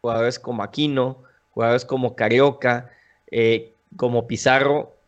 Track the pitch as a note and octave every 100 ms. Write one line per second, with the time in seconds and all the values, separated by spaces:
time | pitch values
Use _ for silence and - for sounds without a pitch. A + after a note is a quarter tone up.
0 | A#2+ A2+ A#2 B2+ - A#2 G#2 - D3+ C3+
1 | B2+ C3+ - _ _ - A#2 B2 B2+ C3
2 | B2 - G#2+ A#2+ C#3 - B2+ A#2+ B2 _
3 | _ _ - - A2+ A2+ A2+ _ _ -
4 | B2 A#2+ A#2 A#2 - C3+ C3+ D3 - _